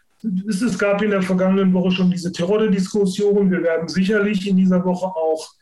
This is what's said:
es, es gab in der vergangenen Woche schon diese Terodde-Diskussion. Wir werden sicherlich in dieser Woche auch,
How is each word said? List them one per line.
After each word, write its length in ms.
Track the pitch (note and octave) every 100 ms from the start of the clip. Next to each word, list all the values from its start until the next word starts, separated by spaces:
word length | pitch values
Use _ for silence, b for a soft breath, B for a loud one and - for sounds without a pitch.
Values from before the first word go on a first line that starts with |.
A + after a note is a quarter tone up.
| B _ A3 F#3 G3+
es, 160 | G3+
es 160 | A#3 F3+
gab 240 | G3+ G3
in 100 | G#3
der 100 | G3
vergangenen 520 | F#3 F#3 F#3 G3 F#3
Woche 180 | F#3 F3+
schon 200 | F3+ F3+
diese 220 | F3 F3
Terodde-Diskussion. 1160 | - E3+ G#3+ A3 G3 F#3 G#3 G3 G3 G3+ G3+ G3
Wir 140 | E3+
werden 240 | E3+ E3 E3
sicherlich 580 | F#3 F#3+ G#3+ G3+ G#3 G3
in 120 | F#3+
dieser 260 | F#3 F3+
Woche 220 | F3+ F3+ F#3
auch, 480 | D#3+ D#3+ D#3 - b